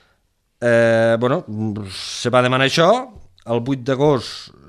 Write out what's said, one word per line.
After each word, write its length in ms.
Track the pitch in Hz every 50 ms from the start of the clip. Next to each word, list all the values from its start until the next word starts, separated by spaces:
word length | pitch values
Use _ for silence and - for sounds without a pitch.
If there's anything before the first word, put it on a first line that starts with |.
| _ _ _ _ _ _ _ _ _ _ _ _
Eh, 580 | 120 120 117 117 117 117 113 113 113 113 117 113
bueno, 240 | 120 123 139 180 - - 107 107 110 110 101 104 101 95 92
se 360 | - - - - - - 123 113
va 80 | 127
demanar 240 | 123 123 127 131 135
això, 240 | 135 - 165 165 180 220 254 262 269 - - - - _ _ _ 117 117
el 80 | 120 117
vuit 200 | 131 139 131 117
d'agost 680 | 135 135 123 143 151 143 120 101 - - - - - - - 71